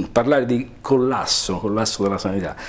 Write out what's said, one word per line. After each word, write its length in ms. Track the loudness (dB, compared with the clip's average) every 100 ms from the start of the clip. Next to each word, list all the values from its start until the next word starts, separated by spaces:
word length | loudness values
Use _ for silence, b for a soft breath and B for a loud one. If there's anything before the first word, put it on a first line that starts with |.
| 2
parlare 320 | 2 4 2 2
di 260 | -2 -2 -10
collasso, 800 | 2 2 4 0 0 -2 -2 -4
collasso 440 | -2 0 0 0
della 140 | 0 0
sanità. 360 | -2 -2 -4 -8